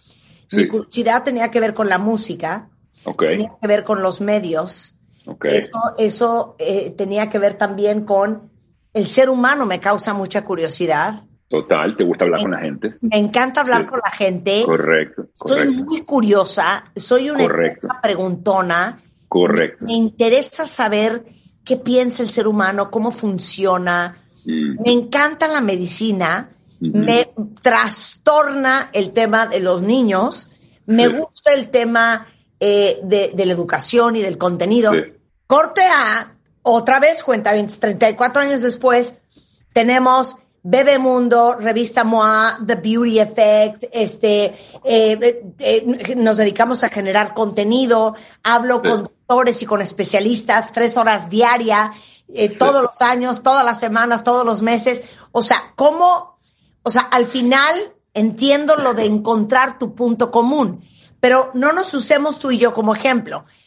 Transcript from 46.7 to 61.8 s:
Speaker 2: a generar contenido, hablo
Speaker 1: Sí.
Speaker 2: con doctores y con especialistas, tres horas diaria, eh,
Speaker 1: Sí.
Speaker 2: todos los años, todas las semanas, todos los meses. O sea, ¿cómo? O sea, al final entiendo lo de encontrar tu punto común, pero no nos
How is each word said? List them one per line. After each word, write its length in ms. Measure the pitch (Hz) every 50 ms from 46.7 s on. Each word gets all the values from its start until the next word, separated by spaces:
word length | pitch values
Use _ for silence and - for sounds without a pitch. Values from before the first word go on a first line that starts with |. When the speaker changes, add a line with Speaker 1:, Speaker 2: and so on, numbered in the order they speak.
| 247 - -
Speaker 2:
a 60 | 214
generar 460 | - 208 196 190 190 208 214 208 -
contenido, 800 | 226 220 202 - 208 202 214 240 262 262 233 240 220 220 220 220 - - - - _ -
hablo 380 | 220 240 240 233 247 247 240 233
Speaker 1:
Sí. 60 | 226
Speaker 2:
con 140 | 226 208 190
doctores 580 | - _ _ _ - 247 254 247 240 240 -
y 40 | 220
con 140 | 208 208 202 190
especialistas, 880 | - - - 202 - - 196 202 226 247 214 - - 208 226 220 - -
tres 240 | 240 240 226 233
horas 320 | 247 226 226 214 196 170 170
diaria, 600 | 196 220 240 233 247 240 233 220 208 208 214 214 - - - - _ _ _ - -
eh, 160 | - 214 208
Speaker 1:
Sí. 80 | 208
Speaker 2:
todos 240 | - 254 277 277 269
los 180 | 247 240 - - 247
años, 400 | 240 254 247 247 254 233 214 -
todas 200 | 262 269 277 247
las 160 | 240 226 -
semanas, 440 | 247 220 214 226 233 240 233 220 226
todos 200 | 240 247 247 247
los 200 | 233 220 208 220
meses. 400 | 226 240 233 214 254 240 247 - - - - - _
O 120 | - 240 220
sea, 140 | - 233 - - - _
¿cómo? 640 | - 269 302 311 330 349 359 349 - - - - _ _ _ _ _ _ _ _ _
O 80 | - 240
sea, 120 | 226 247 247
al 220 | - 254 247 240
final 480 | 240 - 254 240 240 262 277 285 311 339 370 415 - - _ _ _ -
entiendo 600 | 220 214 226 - - 269 277 285 285 302 294 311
lo 180 | 294 277 254 233
de 100 | 226 220
encontrar 720 | 208 214 208 208 226 233 214 208 214 254 254 262 254 254
tu 160 | - 247 185 -
punto 380 | - 247 240 233 214 240 233
común, 520 | - 226 233 247 294 302 240 185 180 - - _ _ _ _ _ _ _
pero 320 | - 247 254 262 262 262 -
no 200 | 247 269 302 320
nos 200 | 359